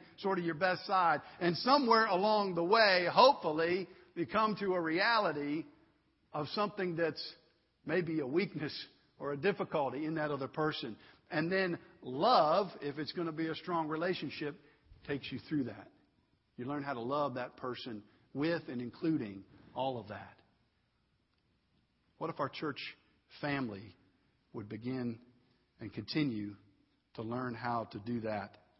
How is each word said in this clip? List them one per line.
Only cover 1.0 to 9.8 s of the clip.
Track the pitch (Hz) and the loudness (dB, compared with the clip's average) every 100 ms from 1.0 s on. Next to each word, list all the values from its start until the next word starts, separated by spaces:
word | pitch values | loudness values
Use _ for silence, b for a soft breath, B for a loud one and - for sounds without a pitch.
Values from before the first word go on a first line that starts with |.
| 170 147 - B | 4 2 -2 B
And | 175 170 | 0 2
somewhere | 247 285 240 226 220 | 4 4 6 6 6
along | 180 214 214 196 170 | 4 4 4 2 0
the | |
way, | 170 226 214 180 175 | 4 6 8 6 4
hopefully, | 143 180 180 170 156 165 185 175 B B - | 8 8 8 2 2 2 0 -2 B B -6
you | 156 | 0
come | 202 220 196 | 2 2 0
to | 196 | 0
a | 180 | 0
reality | 160 165 214 226 190 147 143 151 - - _ _ _ _ _ | 2 2 4 4 2 0 -2 -4 -6 -16 _ _ _ _ _
of | 151 147 | -6 -4
something | - 208 - 185 165 | -2 -2 -2 -2 0
that's | 160 147 - - _ _ _ _ - | 0 -2 -10 -16 _ _ _ _ -2
maybe | 175 165 160 | -2 0 -2
a | 127 | 0
weakness | 160 202 156 139 - - _ _ - | 0 0 -2 -6 -8 -14 _ _ -10
or | 143 | -8
a | 143 | -2
difficulty | 180 202 190 160 | 0 0 0 0